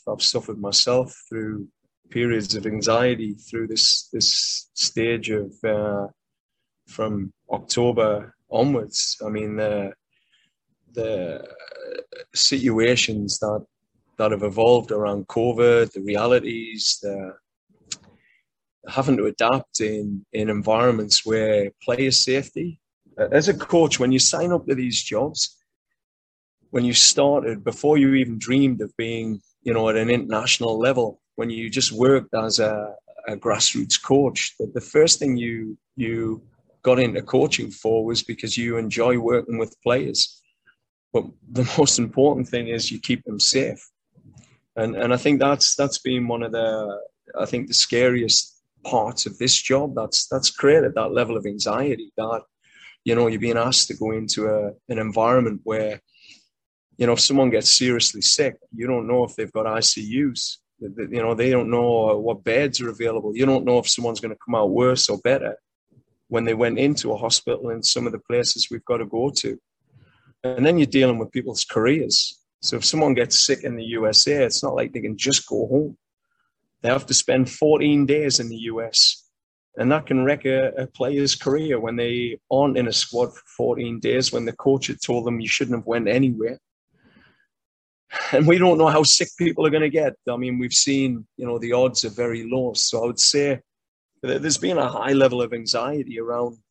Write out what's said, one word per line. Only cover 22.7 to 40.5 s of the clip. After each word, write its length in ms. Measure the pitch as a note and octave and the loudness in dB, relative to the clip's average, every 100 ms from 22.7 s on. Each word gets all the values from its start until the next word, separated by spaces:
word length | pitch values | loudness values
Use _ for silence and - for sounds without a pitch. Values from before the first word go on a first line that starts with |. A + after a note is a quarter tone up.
| D#3+ _ _ _ - | -10 _ _ _ -4
Uh, 80 | G#2+ | 2
as 180 | C#3 D#3 | 2 2
a 40 | |
coach, 460 | - - F3 D#3 - | -2 0 2 4 2
when 120 | B2+ | 2
you 80 | C3 | 2
sign 320 | - - F3 | 2 0 0
up 140 | F3 - | -2 -2
to 80 | C3+ | -4
these 260 | B2+ A2 | -2 -4
jobs, 560 | - G#2+ C#3+ D#3 - _ _ _ _ _ _ _ _ _ _ _ _ | -4 -4 -4 -4 -8 _ _ _ _ _ _ _ _ _ _ _ _
when 160 | B2+ B2 | -2 2
you 80 | |
started, 720 | A#2 - - C#3+ C#3+ A#2 A2 | 4 4 4 2 2 -2 -4
before 340 | A#2+ - D3 D3+ | -6 -2 2 4
you 160 | C3+ | 4
even 240 | C3+ A#2+ A2+ | 4 0 -4
dreamed 440 | G#2+ C3 C#3 A#2 | 0 2 2 0
of 140 | G#2+ - | -6 -6
being, 460 | A2+ A2+ A2+ G#2+ - _ | -6 -6 -6 -8 -12 _
you 100 | B2 | -4
know, 160 | A2+ A2 | 0 2
at 60 | A2 | 2
an 140 | A2+ | 2
international 680 | A#2+ G2 A2 B2 - A#2 A2 | 0 0 -2 0 0 0 0
level, 420 | A#2+ B2+ A2+ G2+ _ - | 0 2 -2 -6 _ -8
when 140 | A#2 | -6
you 200 | A2+ A2+ | -6 -6
just 220 | A#2+ B2+ | -2 -2
worked 420 | A2 B2+ C3+ - A#2 | 2 4 4 2 -4
as 240 | A2 G#2+ | -2 0
a, 340 | G#2+ G#2+ G#2 G#2 - - A2+ | 0 -2 -8 -14 -20 -16 -10
a 80 | G2+ | -6
grassroots 640 | A#2 G2+ - A#2 - - | -2 0 0 -2 -2 -4
coach, 540 | - C3+ C3+ - - - | 2 2 2 -2 -6 -6
the, 80 | A2 | -8
the 80 | A#2+ | -8
first 380 | - D3+ E3 - | 0 4 6 4
thing 160 | D3 B2 | 2 -2
you, 420 | A#2 A2+ A2 G#2+ _ - | -2 -6 -10 -14 _ -6
you 440 | A2+ A2+ A2+ A2 - _ _ _ | -4 -4 -4 -6 -12 _ _ _
got 160 | - B2 | 2 4
into 220 | B2 G2 | 2 -2
coaching 500 | - C3 D3 - A2+ | -2 0 2 0 -4
for 340 | - A2 A2+ A2 | -6 0 0 0
was 160 | A2+ | -4
because 360 | - A2 A2 A2 | -6 -8 -6 -4
you 200 | A#2 A#2 | -4 -4
enjoy 400 | A2+ G2+ A#2 B2 | -4 0 2 2
working 400 | A#2 A#2+ A#2 A2+ | 2 0 0 -4
with 240 | A2 - | -6 -4
players. 600 | A#2+ B2 C#3+ - - - _ | 0 0 0 -2 -2 -4 _